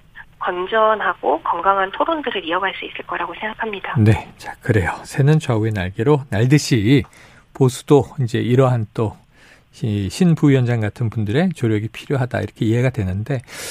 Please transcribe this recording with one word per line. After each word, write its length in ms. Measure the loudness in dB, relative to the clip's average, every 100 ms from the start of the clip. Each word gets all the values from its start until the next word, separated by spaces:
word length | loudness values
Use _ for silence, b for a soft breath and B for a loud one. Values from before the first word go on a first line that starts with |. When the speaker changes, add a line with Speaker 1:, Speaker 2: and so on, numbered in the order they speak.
| _ B B -8
Speaker 1:
건전하고 1040 | -6 -4 -2 2 2 2 -2 -2 -2 -2
건강한 480 | -2 -2 0 2 0
토론들을 520 | -2 -2 -2 -4 -6 -4
이어갈 280 | -4 -4 -6
수 100 | -12
있을 200 | -12 -10
거라고 260 | -8 -8 -8
생각합니다. 560 | -10 -8 -8 -8 -4 2
Speaker 2:
네. 280 | 4 2 -2 -18
자, 160 | -18 -10
그래요. 300 | -2 -2 -2 -6
새는 360 | -8 0 2 2
좌우의 320 | 0 -2 -2
날개로 500 | -4 -6 -2 0 0 0
날듯이 760 | 0 2 2 2 0 4 2 0 b b b b
보수도 500 | 0 0 0 4 4 4 -4
이제 160 | -2 -2
이러한 460 | 2 4 4 2 -4
또 220 | -4 -4 -4 _ b b b b
시-, 380 | -8 -2 -2 -2
신부위원장 680 | 2 2 6 6 4 4 0
같은 300 | -2 -2 -4
분들의 400 | -2 0 0 0
조력이 360 | 0 0 0 -2
필요하다, 500 | -10 -4 -2 0 -2
이렇게 240 | -4 -2 0
이해가 240 | 2 0
되는데, 500 | 0 -4 -4 -4 -6 -8 B B